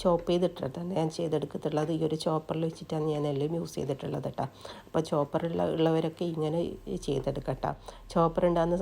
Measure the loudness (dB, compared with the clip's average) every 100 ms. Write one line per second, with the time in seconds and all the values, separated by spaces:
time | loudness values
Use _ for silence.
0 | 2 2 4 2 2 0 -6 -4 -4 0
1 | 0 0 0 0 -2 -4 -2 0 2 2
2 | 0 0 0 0 0 -2 -2 -4 -6 -2
3 | 0 0 0 0 0 -2 -4 -4 -4 -4
4 | -4 -4 -4 -4 -6 -6 -16 -16 -4 -2
5 | 2 0 0 0 0 0 0 4 4 4
6 | 2 -2 -4 -2 0 0 -2 -4 -6 -4
7 | -2 -2 0 -2 -4 -2 -4 -4 -10 -18
8 | -2 2 4 4 4 4 2 2